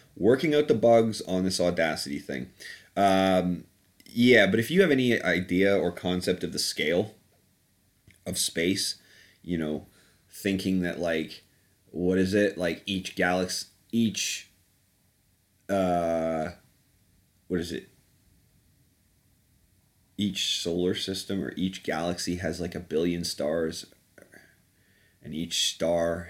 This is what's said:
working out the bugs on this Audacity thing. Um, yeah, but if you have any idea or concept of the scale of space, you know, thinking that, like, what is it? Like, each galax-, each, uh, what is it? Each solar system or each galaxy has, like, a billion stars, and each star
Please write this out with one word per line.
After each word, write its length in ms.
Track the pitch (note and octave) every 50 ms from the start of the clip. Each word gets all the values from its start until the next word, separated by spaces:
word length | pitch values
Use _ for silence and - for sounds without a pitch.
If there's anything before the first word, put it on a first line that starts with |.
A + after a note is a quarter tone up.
| - _ -
working 380 | - E2+ G#2+ C3 C3+ - D#3+ D3
out 140 | D3 C#3+
the 60 | D3+ C#3
bugs 480 | A2 A2+ A#2 A#2 A#2 A2+ A2+ G#2 -
on 220 | - - F#2 F#2 F#2
this 140 | F#2 F#2 -
Audacity 600 | F2 F2 F2 F2 E2 D#2+ D2+ - - - D2 D2
thing. 300 | - - C#2 B1+ B1 - - - - - - - - _ -
Um, 680 | F#2+ G2+ G2 F#2+ F#2+ F#2+ F#2+ F#2+ F#2 F2+ F2+ F2+ D#2+ - _ _ _ _ _ _ _ -
yeah, 420 | - - A#2 A#2+ B2+ B2 A2 G2
but 120 | F#2 G2 A2+
if 100 | A#2 -
you 120 | D#3 F#3
have 100 | G3 E3
any 300 | C#3 C3 B2+ B2 A2+ -
idea 560 | - F2+ F2 F2 F#2 - F#2 F2+ G2 G2 G2+
or 140 | F#2 D#2 F2
concept 520 | E2+ - - F2+ F2+ F2+ F2+ G2+ F2+ - -
of 80 | E2
the 80 | D#2 D2+
scale 560 | - - - - D#2+ D#2 E2+ F2+ G#2+ A2 - _ _ _ _ _ _ _ _ _ _ _ _ _ _ _ _ _ _ - - _ -
of 120 | F#2+ F2+
space, 580 | - - - - - E2+ F2+ G2+ - - - - - _ _ - - - - _ _
you 160 | - - F2+
know, 280 | E2+ D#2 D2+ D#2 D2 - - _ _ _ _ _ _ _ _
thinking 520 | - - - G2+ G2 F#2+ - F#2+ F#2+ F#2
that, 180 | F2+ F2 - D2+
like, 440 | E2+ E2+ E2 D#2+ D#2 - - - _ _ _ _ _ _ _ _ _ _
what 260 | - E2 F2+ F2+ F#2
is 160 | F#2 F#2+ F#2 G2
it? 240 | G#2+ G#2 G2 -
Like, 260 | - F2+ F2 E2 - -
each 300 | - G2 F#2 F#2 - -
galax-, 520 | - F2+ F2+ F2+ F#2 F2+ F2+ - - - - _ _ _ -
each, 580 | - A#2 A#2 A2 F#2 - - - - - - _ _ _ _ _ _ _ _ _ _ _ _ _ _ _ _ _ _ _ _ _ _ _ _ -
uh, 800 | G2 G2 F#2 F2+ F2 F2 E2+ E2 E2 E2 E2 E2 E2 D#2 D#2 F2 F#2 - _ _ _ _ _ _ _ _ _ _ _ _ _ _ _ _ _
what 140 | - F#2 F2
is 100 | D#2+ E2+
it? 180 | E2 - - - _ _ _ _ _ _ _ _ _ _ _ _ _ _ _ _ _ _ _ _ _ _ _ _ _ _ _ _ _ _ _ _ _ _ _ _ _ _ _ _ _ _ _ _ _
Each 440 | - G#2 G2 - - - - - -
solar 340 | - F2 E2+ F2 F2+ F2+ -
system 460 | - - F#2+ F#2+ F#2+ - - G2 F#2+
or 120 | D2 A#1+ -
each 280 | - F2+ F#2 - - -
galaxy 540 | - D#2+ D#2+ E2 F2 F2+ - - F2 F2
has, 220 | F2 F2+ D#2+ E2+ E2+
like, 160 | E2+ F2 F2
a 40 | E2
billion 440 | F2 - D#2 D#2 E2+ F2 F2 F2 E2+
stars, 640 | - - - C#2+ D2+ D#2+ E2+ E2 D#2+ - - - - _ _ _ _ _ - - _ - - - _ _ _ _ _ _ _ _ _ _ _ _ _ _ _
and 120 | - D2 D#2
each 400 | D#2 F2 F2 - - - - -
star 560 | - E2 E2 E2+ E2+ E2+ E2+ E2 E2+ F2 -